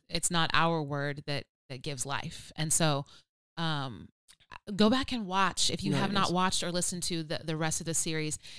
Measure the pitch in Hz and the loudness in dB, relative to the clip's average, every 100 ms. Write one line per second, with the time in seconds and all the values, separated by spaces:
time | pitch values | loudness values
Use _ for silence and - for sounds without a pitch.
0 | - 170 - 175 160 - 165 165 147 143 | -6 -2 0 2 2 4 4 2 0 -2
1 | 143 143 147 143 - _ - 127 156 139 | -2 -4 -4 -6 -6 _ -16 -12 -8 -6
2 | 139 135 160 - - - 156 - 160 143 | -4 -4 -4 -10 -12 -4 0 4 4 2
3 | 147 - _ _ _ - 165 151 135 101 | -2 -14 _ _ _ -6 -4 -2 -4 -8
4 | - _ _ - - - - 196 214 254 | -16 _ _ -20 -20 -16 -4 4 6 4
5 | 277 247 196 185 190 - - - 196 - | 0 -4 -2 0 2 2 0 2 0 2
6 | 196 196 190 180 185 - 170 175 175 180 | 2 2 2 2 2 2 0 0 -2 -2
7 | 160 170 156 160 151 156 160 156 165 160 | -2 -2 -4 -6 -4 -2 0 -2 -2 -2
8 | - 160 156 - - | 0 -2 -2 -6 -10